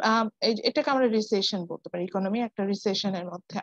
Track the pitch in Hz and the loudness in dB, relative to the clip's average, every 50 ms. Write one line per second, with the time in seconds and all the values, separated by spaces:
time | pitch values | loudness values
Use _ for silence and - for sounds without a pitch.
0 | - 220 220 226 226 214 - - - 220 233 208 - - - 302 - 294 277 262 | 2 2 4 4 2 0 -2 -2 0 0 0 0 0 0 0 2 2 2 4 4
1 | 262 240 220 220 214 - 220 196 190 - - 185 170 170 160 - - 170 - 175 | 4 4 4 2 2 2 2 2 2 0 -2 -4 -4 -6 -8 -10 -10 -8 -6 -4
2 | 180 196 - 196 190 190 208 233 240 220 - - 196 196 202 - - 208 196 - | -4 -2 -2 -2 0 0 0 -2 -2 -4 -4 -2 -2 -2 -2 0 0 0 0 0
3 | - 196 190 175 175 87 170 180 - - - 175 | 0 -2 -2 -4 -6 -8 -10 -12 -12 -10 -10 -8